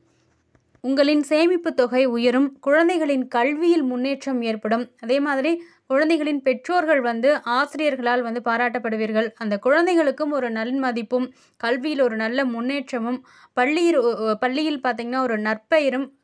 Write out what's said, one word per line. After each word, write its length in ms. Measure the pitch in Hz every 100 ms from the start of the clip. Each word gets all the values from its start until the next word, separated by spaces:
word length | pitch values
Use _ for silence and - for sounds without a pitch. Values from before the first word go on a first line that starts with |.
| _ _ _ _ _ _ _ _
உங்களின் 420 | 247 269 285 302
சேமிப்பு 520 | 285 302 349 359 330
தொகை 300 | - 247 247
உயரும். 540 | 269 233 247 254 277 -
குழந்தைகளின் 680 | 277 311 339 349 302 269 254
கல்வியில் 540 | 240 262 302 339 339
முன்னேற்றம் 600 | 262 247 269 269 277 247
ஏற்படும். 480 | 233 220 214 226 240 -
அதே 200 | 233 277
மாதிரி 420 | 285 269 294 339 - _ -
குழந்தைகளின் 560 | 269 311 330 302 285
பெற்றோர்கள் 580 | 262 254 - 359 320 285
வந்து 400 | 240 226 262 294
ஆசிரியர்களால் 800 | 233 247 285 302 302 262 240 247
வந்து 180 | 233 233
பாராட்டப்படுவீர்கள். 840 | 233 226 240 233 226 220 220 214 220
அந்த 240 | - 220 202
குழந்தைகளுக்கும் 720 | 247 302 349 339 285 262 302
ஒரு 220 | 285 240
நன்மதிப்பும், 800 | 220 226 269 262 233 214 247 254 - _ -
கல்வியில் 440 | 233 262 302 277
ஒரு 160 | 247 220
நல்ல 280 | 220 254
முன்னேற்றமும், 840 | 262 233 247 285 269 247 233 254 - - _
பள்ளியில் 460 | 247 262 311 339 302
ஒ-, 160 | 233
ஒ-, 200 | 208 220
பள்ளியில் 460 | 214 254 262 311 285
பார்த்தீங்கன்னா, 400 | 254 233 240 262
ஒரு 180 | 254 214
நற்பெயரும் 720 | 214 214 - 311 277 254 269 _